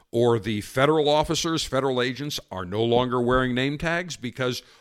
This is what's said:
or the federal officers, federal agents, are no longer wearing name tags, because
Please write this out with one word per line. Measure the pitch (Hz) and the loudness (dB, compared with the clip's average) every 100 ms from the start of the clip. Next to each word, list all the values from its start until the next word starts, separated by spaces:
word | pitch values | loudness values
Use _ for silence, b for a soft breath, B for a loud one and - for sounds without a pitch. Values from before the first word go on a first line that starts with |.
| _ | _
or | 120 120 117 | 2 4 2
the | 101 104 | 0 -4
federal | 98 - 143 160 147 | -4 0 2 4 4
officers, | 151 151 151 165 160 - | 2 2 0 0 -2 -2
federal | 131 135 127 | -2 0 0
agents, | 123 123 147 - - | -2 -4 -8 -10 -8
are | 92 | -8
no | 90 101 | -4 -2
longer | 117 117 123 123 | 2 4 2 2
wearing | 120 127 127 | 2 2 2
name | 123 135 147 | 0 -2 -2
tags, | 165 170 180 135 | -4 -4 -6 -10
because | 123 - 127 123 b b | -10 -4 -4 -4 b b